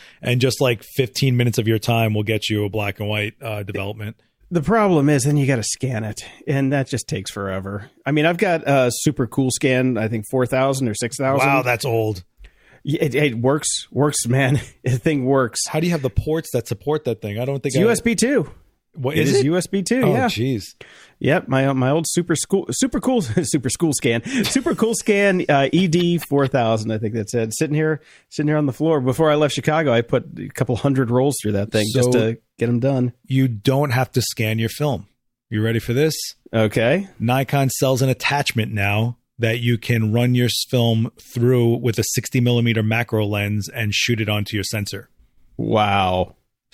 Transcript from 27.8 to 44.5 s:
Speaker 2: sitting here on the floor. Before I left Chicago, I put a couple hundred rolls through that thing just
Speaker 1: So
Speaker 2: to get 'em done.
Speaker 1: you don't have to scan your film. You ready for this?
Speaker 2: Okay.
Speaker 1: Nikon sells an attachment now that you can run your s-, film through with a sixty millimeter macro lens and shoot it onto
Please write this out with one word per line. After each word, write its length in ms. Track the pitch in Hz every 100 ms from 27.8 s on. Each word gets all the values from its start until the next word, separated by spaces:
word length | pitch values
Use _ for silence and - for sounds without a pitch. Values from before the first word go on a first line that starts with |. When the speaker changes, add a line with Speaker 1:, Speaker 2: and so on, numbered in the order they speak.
| 156 147 - - _
Speaker 2:
sitting 180 | - 151
here 80 | 151
on 80 | 143
the 60 |
floor. 280 | - 160 151
Before 320 | 127 127 156
I 20 |
left 200 | 147 147
Chicago, 380 | - 156 156 147
I 100 | 117
put 360 | 113 127 - -
a 100 | 98
couple 280 | - 131 110
hundred 340 | 139 135 117
rolls 240 | 123 139 135
through 100 | 107
that 200 | 101 107
thing 140 | 110 107
just 200 | 127 123
Speaker 1:
So 60 | 123 110
Speaker 2:
to 40 | 117 _ -
get 100 | 117
'em 100 | 120
done. 360 | 135 131 123 - -
Speaker 1:
you 220 | 131 131
don't 420 | 107 - 135 147
have 220 | 120 131
to 100 | 127
scan 380 | - - 110 110
your 80 | 113
film. 400 | - 147 107 - _ _ _ -
You 100 | 107
ready 180 | 110 113
for 120 | -
this? 220 | 120 156 - - - -
Speaker 2:
Okay. 560 | 113 110 127 113 180 196 -
Speaker 1:
Nikon 520 | 113 131 131 139 135
sells 300 | - 131 131
an 100 | 135
attachment 600 | 120 - 143 - 117 107
now 440 | 104 98 104 117 120 _ -
that 180 | 113 120
you 180 | 120 117
can 360 | - 117 107
run 240 | 117 123 123
your 100 | 120
s-, 180 | - -
film 400 | 127 117 113 113 -
through 580 | - 120 120 123 117 120
with 200 | 127 110
a 60 | -
sixty 280 | - - 131
millimeter 440 | 123 120 117 113
macro 420 | 107 113 120 110 104
lens 420 | 104 104 104 95
and 240 | - 107
shoot 280 | - - 113
it 80 | 107
onto 280 | 107 101